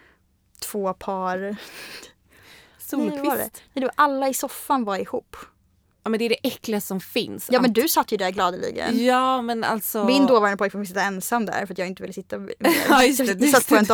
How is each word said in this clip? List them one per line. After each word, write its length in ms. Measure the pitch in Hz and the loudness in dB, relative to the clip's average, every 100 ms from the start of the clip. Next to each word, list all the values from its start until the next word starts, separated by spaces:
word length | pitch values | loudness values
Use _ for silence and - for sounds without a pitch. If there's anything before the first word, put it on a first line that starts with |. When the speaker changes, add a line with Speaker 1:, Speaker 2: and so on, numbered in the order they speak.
| _ | _
Speaker 1:
<laughs> 460 | _ _ _ _ _ | _ _ _ _ _
Speaker 2:
två 340 | - 208 190 | -10 -4 -4
par. 640 | 185 - 190 185 185 196 208 - - - - - _ _ _ - - _ _ | -6 -6 -4 -4 -4 -6 -10 -14 -18 -18 -18 -20 _ _ _ -20 -20 _ _
Speaker 1:
Solkvist. 360 | - 277 214 | -8 -4 -2
Speaker 2:
Nej, 40 | 196 | -2
vad 40 | 285 | -2
var 100 | - | -2
det? 140 | - - - | -4 -10 -12
Nej, 80 | 269 | -6
det 60 | 262 | -2
var 60 | - | 2
alla 320 | 294 269 269 | 2 2 -2
i 60 | |
soffan 500 | 254 269 - - 269 | -2 -6 -8 -2 -2
var 140 | 208 190 | 0 -4
ihop. 380 | 196 247 - - - _ _ _ _ _ | -4 -8 -10 -18 -20 _ _ _ _ _
Speaker 1:
Ja, 60 | 214 | -4
men 80 | 220 | -2
det 60 | |
är 40 | 233 | 0
det 180 | - 254 | 0 -2
äckligaste 380 | - - 208 - | -6 -4 -4 -4
som 120 | 190 | -8
finns. 480 | - 254 185 101 - | -4 -4 -4 -6 0
Speaker 2:
Ja, 80 | 247 | 2
men 100 | 254 | 4
Speaker 1:
Att 40 | |
Speaker 2:
du 140 | 208 320 | 2 2
satt 240 | 320 - | 0 0
ju 40 | 202 | -2
där 140 | 185 | -2
gladeligen. 720 | 190 180 180 - - 80 233 | 0 -2 -2 -6 -4 -2 0
Speaker 1:
Ja, 380 | 247 254 262 262 | 2 2 2 0
men 220 | 233 233 | -2 -2
alltså 400 | - 220 - 220 | -2 -2 -4 0
Speaker 2:
Min 220 | 208 269 269 | 4 4 6
dåvarande 300 | 233 208 196 | 6 4 2
pojkvän 260 | 196 196 | -2 -4
fick 60 | 196 | -6
sitta 140 | 190 | -4
ensam 440 | 196 190 - 240 196 | -2 -4 -4 -2 -2
där 200 | - 190 | -4 -6
för 80 | |
att 40 | 185 | -6
jag 100 | 185 | -8
inte 140 | 185 | -8
ville 100 | 190 | -12
sitta 260 | 190 - 202 | -12 -12 -10
vid-, 160 | 196 - | -10 -2
Speaker 1:
<laughs> 300 | 269 294 - | 0 2 4
Ja, 160 | 277 | 6
just 140 | 254 269 | 6 4
det, 60 | |
Speaker 2:
jag 160 | 240 190 | 0 2
Speaker 1:
just 140 | 285 | 6
Speaker 2:
satt 140 | 262 - | 6 6
på 80 | 226 | 4
en 80 | |
Speaker 1:
det. 40 | 214 | 6